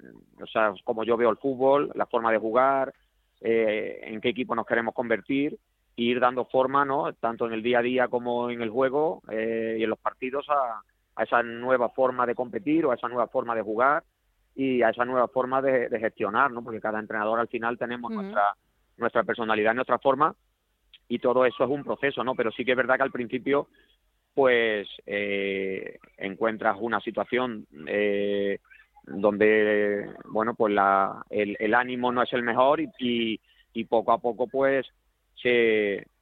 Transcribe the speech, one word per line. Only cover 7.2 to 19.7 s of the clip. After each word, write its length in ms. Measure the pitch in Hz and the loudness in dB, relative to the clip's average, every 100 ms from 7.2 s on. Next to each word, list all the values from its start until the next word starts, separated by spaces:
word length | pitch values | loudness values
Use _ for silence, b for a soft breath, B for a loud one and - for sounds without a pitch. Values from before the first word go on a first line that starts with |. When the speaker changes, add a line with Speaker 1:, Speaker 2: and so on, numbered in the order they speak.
| 117 117 117 | -6 -2 -4
Speaker 1:
en 60 | |
el 100 | 110 | -2
día 160 | 120 120 | 0 2
a 20 | |
día 260 | 123 127 123 | 2 0 0
como 400 | 123 120 120 120 | -2 -2 -2 -4
en 120 | 120 | -4
el 80 | 113 | -4
juego, 520 | 120 131 147 160 185 - | 0 0 0 -2 -4 -8
eh, 460 | 110 113 113 113 113 | -4 -2 -2 -4 -2
y 40 | |
en 60 | 110 | -2
los 100 | 107 | -2
partidos 460 | 107 - 127 139 147 | -6 -6 -6 -6 -2
a, 320 | 143 123 107 - _ _ - | -2 -2 -6 -14 _ _ -6
a 80 | |
esa 180 | 110 120 | 0 0
nueva 480 | 117 117 127 127 113 | 0 -4 0 2 2
forma 360 | - 127 127 120 | 2 0 2 -2
de 100 | 113 | -2
competir 500 | 123 113 143 160 151 | -4 -4 0 2 2
o 60 | |
a 40 | 117 | 0
esa 120 | 117 | -2
nueva 200 | 123 113 | -2 -2
forma 280 | 131 117 113 | -2 -2 -2
de 60 | |
jugar 420 | 104 110 135 160 - _ _ _ _ | -2 2 2 2 -4 _ _ _ _
y 280 | - 135 123 | -4 0 4
a 80 | 113 | 2
esa 160 | 120 123 | 2 0
nueva 240 | 127 117 | 2 2
forma 320 | 127 123 135 | 0 0 0
de, 260 | 135 127 120 | 2 2 0
de 120 | 113 | -2
gestionar, 520 | 110 - 101 113 135 | -2 -2 -2 2 2
¿no? 100 | 117 | 0
Porque 200 | 117 110 | -10 -6
cada 180 | 107 107 | -4 -4
entrenador 400 | 107 110 107 113 | -4 -4 0 0
al 80 | 117 | -2
final 300 | 120 117 120 | -2 -4 -4
tenemos 340 | 120 123 117 | -6 -6 -8
Speaker 2:
Ujú. 100 | 107 | -8
Speaker 1:
nuestra, 320 | 98 107 101 - _ _ _ - | -4 0 0 -2 _ _ _ -4
nuestra 260 | 117 120 | -2 0
personalidad, 500 | 107 113 110 107 107 | -2 -2 -2 0 2